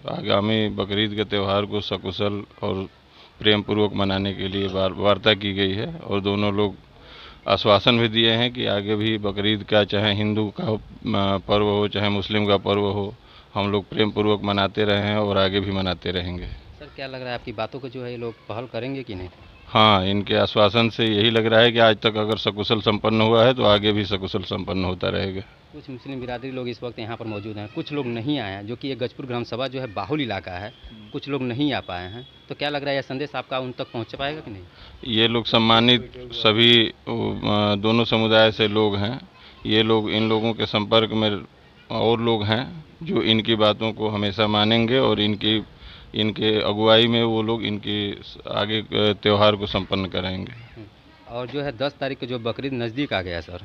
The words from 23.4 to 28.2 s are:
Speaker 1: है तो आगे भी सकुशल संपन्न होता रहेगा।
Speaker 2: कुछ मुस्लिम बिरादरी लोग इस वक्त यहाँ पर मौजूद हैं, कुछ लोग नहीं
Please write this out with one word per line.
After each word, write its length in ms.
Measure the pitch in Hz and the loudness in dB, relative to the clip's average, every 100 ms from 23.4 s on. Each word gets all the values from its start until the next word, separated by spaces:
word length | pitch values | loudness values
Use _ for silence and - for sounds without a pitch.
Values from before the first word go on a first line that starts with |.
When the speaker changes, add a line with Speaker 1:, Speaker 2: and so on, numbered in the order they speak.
Speaker 1:
है 100 | 120 | 6
तो 100 | 127 | 6
आगे 280 | 110 104 104 | 4 4 4
भी 120 | 104 | 0
सकुशल 380 | 95 98 95 101 | -2 -4 -4 -6
संपन्न 420 | 92 98 92 95 | -4 -6 -4 -2
होता 240 | 92 90 98 | -2 -2 -2
रहेगा। 340 | 92 95 92 - - _ | -2 -4 -6 -12 -20 _
Speaker 2:
कुछ 180 | 151 135 | -20 -16
मुस्लिम 300 | 127 139 135 | -14 -12 -10
बिरादरी 300 | 123 120 135 | -10 -10 -8
लोग 180 | 131 123 | -8 -8
इस 140 | 117 | -8
वक्त 160 | 123 113 | -10 -10
यहाँ 180 | 110 113 | -10 -8
पर 80 | |
मौजूद 320 | 110 104 104 104 | -8 -8 -8 -10
हैं, 120 | 104 | -10
कुछ 180 | 165 151 | -10 -8
लोग 140 | 147 127 | -6 -4
नहीं 320 | 117 | -4